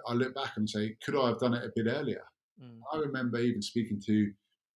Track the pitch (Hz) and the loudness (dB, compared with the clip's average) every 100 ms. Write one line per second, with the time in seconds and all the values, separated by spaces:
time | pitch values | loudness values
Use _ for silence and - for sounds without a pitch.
0 | 117 120 123 135 131 - 104 104 107 110 | -4 -4 -4 -6 -8 -6 -4 -4 -6 -6
1 | - 143 123 113 127 120 117 - 113 139 | -4 0 0 0 -2 -2 -6 -4 -4 -4
2 | 139 92 - _ _ _ 123 117 127 156 | -6 -8 -12 _ _ _ -20 -2 4 4
3 | 143 131 123 117 120 117 - 117 104 101 | 2 0 0 2 2 2 0 -2 -2 -2
4 | - 107 101 - _ _ _ | 2 4 4 0 _ _ _